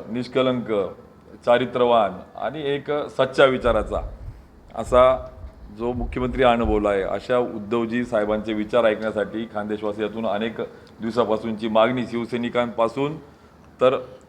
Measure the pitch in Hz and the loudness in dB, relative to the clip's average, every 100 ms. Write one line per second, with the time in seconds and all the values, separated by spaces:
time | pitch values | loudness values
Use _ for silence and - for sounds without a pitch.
0 | - 117 123 135 127 127 104 107 90 - | -4 -8 -4 0 2 0 -2 -2 -2 -6
1 | - - - - - 120 123 131 123 117 | -20 -20 -20 -8 2 2 2 0 4 4
2 | 101 92 - - 107 147 143 143 139 147 | 2 -2 -14 -8 -8 -6 -4 -4 -4 -6
3 | 139 - 131 - 139 127 120 110 98 98 | -4 -2 -2 4 4 4 2 0 0 -4
4 | - - - - - - - - 110 123 | -6 -12 -14 -16 -20 -20 -16 -10 2 6
5 | 127 131 - - - - - 104 120 123 | 6 4 -4 -16 -18 -18 -20 -6 -4 -4
6 | 120 - 123 117 127 120 113 107 104 98 | -4 -4 -4 4 4 6 4 2 2 2
7 | 92 101 - 123 123 117 104 117 117 117 | 0 -4 0 0 0 -4 -2 -2 0 -2
8 | 120 113 104 107 104 107 107 123 113 104 | 0 0 0 -2 -2 -4 0 2 4 2
9 | 107 107 98 107 113 104 104 107 107 104 | -2 -2 -4 -4 -6 -6 -6 -4 -4 -4
10 | 107 110 113 101 113 110 113 - - - | -4 -4 -4 -2 -4 -6 -10 -10 -20 -10
11 | 113 110 110 107 117 107 110 107 113 127 | -6 0 2 0 -2 -4 0 4 4 2
12 | 113 117 113 123 120 120 120 110 113 123 | -4 -6 -4 -4 -2 -2 -2 0 0 0
13 | 143 156 - - - - - - 123 - | -4 -4 -14 -20 -20 -20 -20 2 2 2
14 | - - | -6 -18